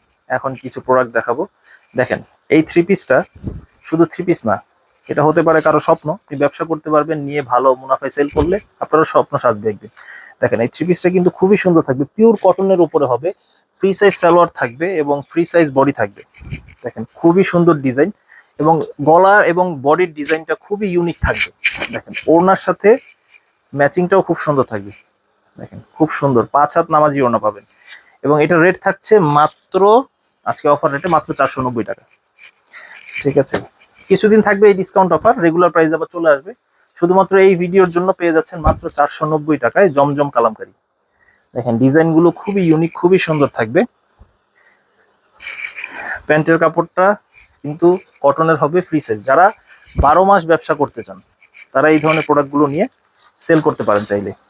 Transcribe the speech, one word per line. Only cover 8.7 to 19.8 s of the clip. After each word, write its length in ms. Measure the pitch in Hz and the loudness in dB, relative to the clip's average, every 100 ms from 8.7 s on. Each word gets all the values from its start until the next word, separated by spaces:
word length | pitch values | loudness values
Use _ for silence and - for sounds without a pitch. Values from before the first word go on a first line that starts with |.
| _ | _
আপনারও 260 | - 156 156 | -2 0 2
স্বপ্ন 280 | 147 127 139 | 0 -2 -2
সাজবে 300 | 123 107 107 | -2 -2 -4
একদিন। 220 | 98 104 _ - - - _ | -8 -14 _ -20 -20 -20 _
দেখেন, 200 | 120 110 | -2 0
এই 80 | 117 | -4
থ্রি 120 | - 165 | -4 -4
পিসটা 240 | 175 180 | -2 0
কিন্তু 200 | 185 180 | 0 0
খুবই 260 | - 185 202 | 0 0 2
সুন্দর 260 | 185 165 | 2 0
থাকবে, 220 | 147 131 143 | 0 -4 -4
পিওর 220 | - 226 214 | 2 2 4
কটনের 360 | 190 175 196 185 160 | 0 0 0 2 2
উপরে 200 | 160 135 | 0 -2
হবে, 240 | 123 160 - _ _ _ _ | -2 -4 -10 _ _ _ _
ফ্রি 120 | 190 | -2
সাইজ 200 | 190 202 - | 2 2 2
সালোয়ার 280 | 175 170 170 - | 2 4 2 -2
থাকবে 320 | 127 120 170 180 | -10 -6 -6 -4
এবং 180 | 143 143 - | -2 -4 -4
ফ্রি 140 | 165 170 | -4 0
সাইজ 220 | 175 156 | 0 0
বডি 220 | 135 139 | 2 0
থাকবে। 280 | - 107 - - _ - - - - | 0 -6 -8 -20 _ -16 -16 -16 -16
দেখেন, 220 | 120 - 113 - | -14 -12 -16 -2
খুবই 280 | 165 175 | 2 2
সুন্দর 320 | 185 175 170 156 | 2 2 2 2
ডিজাইন 280 | 135 123 170 - _ - _ _ | -2 0 -2 -4 _ -20 _ _
এবং 160 | 151 165 - - | 0 0 -2 -4
গলা 340 | 143 208 190 208 160 | 2 4 6 4 2
এবং 200 | 170 180 147 | 0 -2 -2